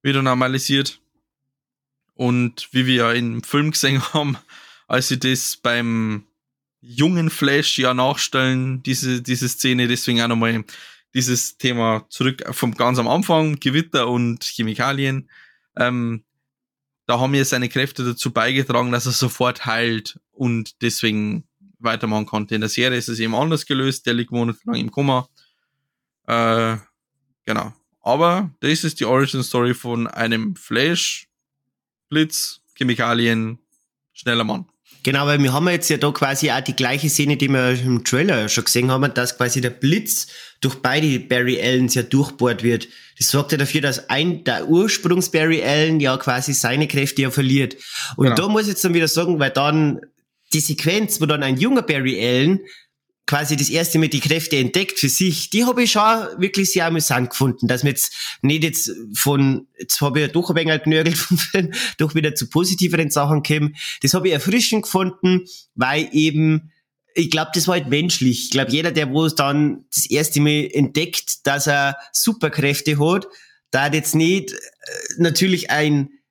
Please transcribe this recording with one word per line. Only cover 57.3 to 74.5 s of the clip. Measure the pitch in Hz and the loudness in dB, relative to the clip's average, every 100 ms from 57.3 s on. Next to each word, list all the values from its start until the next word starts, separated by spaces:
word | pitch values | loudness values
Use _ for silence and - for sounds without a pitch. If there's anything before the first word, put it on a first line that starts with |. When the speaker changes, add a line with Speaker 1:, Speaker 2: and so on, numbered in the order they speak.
Speaker 2:
gefunden, | - 135 - 120 | 0 0 2 0
dass | 127 | 2
man | 143 | 0
jetzt | 135 - - - - | 0 -4 -6 -12 -2
nicht | 135 156 | 0 2
jetzt | 160 160 - 95 113 | 0 -2 -6 -8 -10
von, | 104 143 143 135 135 - - | -2 2 4 2 2 -6 -16
jetzt | - - | -6 -2
hab | 143 | 0
ich | 139 | 0
ja | 147 | 0
doch | 160 175 | 0 0
ein | 165 | 0
wenig | 160 156 | 2 0
genörgelt | 156 156 160 160 | 2 2 2 -2
vom | - 175 | 0 0
Film, | - 196 165 - | 0 -2 -2 -4
<laughs> | - - | -8 -2
doch | 156 | -2
wieder | 156 151 147 | 0 -2 -4
zu | 120 | -2
positiveren | 156 180 185 180 165 156 | 0 0 0 0 0 0
Sachen | 147 143 151 | 0 2 0
gekommen. | - 151 147 147 - - | 0 0 0 -4 -12 -2
Das | 139 | 0
hab | 180 | 2
ich | 180 | 2
erfrischend | 147 190 240 - 220 | 0 0 0 2 0
gefunden, | - 190 185 185 180 185 180 - - | 0 0 0 0 2 2 0 -20 -16
weil | - 127 147 135 | -2 0 0 0
eben, | 147 156 151 156 156 156 _ _ _ _ | 2 2 4 2 2 -2 _ _ _ _
ich | - 165 | -2 0
glaub, | 160 160 | 0 -2
das | 180 160 | -2 0
war | |
halt | 175 139 | 0 0
menschlich. | 143 170 - 127 123 | 0 0 2 2 0
Ich | - | -2
glaub, | 135 127 | -2 0
jeder, | 143 170 | 0 0
der | 160 143 | 0 0
wo | 143 | 0
es | 160 | 0
dann | 156 139 147 147 98 _ | 0 0 2 0 -2 _
das | - - | -4 0
erste | 143 156 143 | 0 0 2
Mal | 147 151 - | 2 2 -2
entdeckt, | 147 139 151 175 - - - 139 | 0 0 0 -2 -6 -6 -4 -2
dass | 139 151 | 0 0
er | 143 139 139 - | 2 0 -4 -6
Superkräfte | - - 214 156 147 143 143 156 147 | -2 0 0 -2 0 0 0 0 2
hat, | 156 190 - - - _ _ | 2 2 -2 -20 -20 _ _
da | 131 143 | -2 0
hat | |
jetzt | 151 - | 0 0
nicht, | 156 165 190 190 | 2 4 2 -2